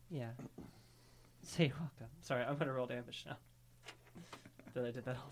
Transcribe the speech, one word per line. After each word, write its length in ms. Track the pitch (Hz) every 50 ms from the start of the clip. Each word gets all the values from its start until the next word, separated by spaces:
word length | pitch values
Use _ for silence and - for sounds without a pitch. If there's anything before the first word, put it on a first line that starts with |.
| - -
yeah. 180 | 175 139 120 113 120 127 - - - - - - - - - - - - - - - - - - - - -
So 200 | - - - 165
you're 80 | 135 131 151
welcome. 280 | 170 139 - - 117 113 - -
Sorry, 220 | - - 139 123 117
I'm 140 | 127 143
gonna 160 | 147 156 135 131
roll 120 | 127 127
damage 380 | 123 123 123 120 117 - - -
now. 120 | - - - - - - - - - - - - - - - - - - - 170 - - - - - - - - - -
That 120 | 127 123
I 60 | 120
did 140 | 120 131 -
that 100 | 127 123
whole 160 | 123 - -